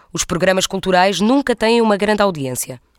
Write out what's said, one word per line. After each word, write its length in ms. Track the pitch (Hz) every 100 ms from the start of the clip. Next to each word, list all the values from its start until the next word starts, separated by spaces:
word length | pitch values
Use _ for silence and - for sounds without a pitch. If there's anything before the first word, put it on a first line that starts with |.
| _
Os 120 | 170
programas 420 | - 170 180 190 -
culturais 540 | 190 190 180 190 175
nunca 340 | 214 277 269
têm 260 | 233 220 233
uma 160 | 220 202
grande 240 | 208 208
audiência. 600 | 202 160 131 123 - 127 _